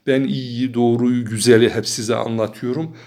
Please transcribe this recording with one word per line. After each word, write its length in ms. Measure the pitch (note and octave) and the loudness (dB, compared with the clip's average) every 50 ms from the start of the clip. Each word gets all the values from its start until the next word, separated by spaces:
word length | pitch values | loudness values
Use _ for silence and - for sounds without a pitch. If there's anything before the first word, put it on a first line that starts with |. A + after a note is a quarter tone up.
| _ | _
Ben 160 | C#3 C3+ C3+ C3+ | 0 0 0 0
iyiyi, 500 | C3 C3+ C3+ B2+ B2 A#2+ A#2 B2+ B2 A2+ | -2 -2 -4 -6 -6 -6 -4 -4 -2 0
doğruyu, 520 | A#2+ A#2+ A#2+ A#2+ A#2+ B2 B2 B2 B2 A#2+ | 2 2 2 2 2 2 0 0 -2 -2
güzeli 440 | G#2+ A2+ G#2+ G2+ A#2+ A#2+ A2 A#2+ A2 | -4 -6 0 4 6 6 6 6 4
hep 180 | - A2+ G#2+ | 2 -2 -6
size 280 | - - - A2 A2 A#2 | -6 -6 -6 -6 -4 -4
anlatıyorum. 800 | A2+ A2+ A#2 A2+ A2+ A2 G#2+ - - - B2 B2+ D3+ E3 E3 - - - | -4 -4 -4 -4 -4 -4 -4 -6 -8 -8 -6 -6 -6 -6 -8 -10 -16 -20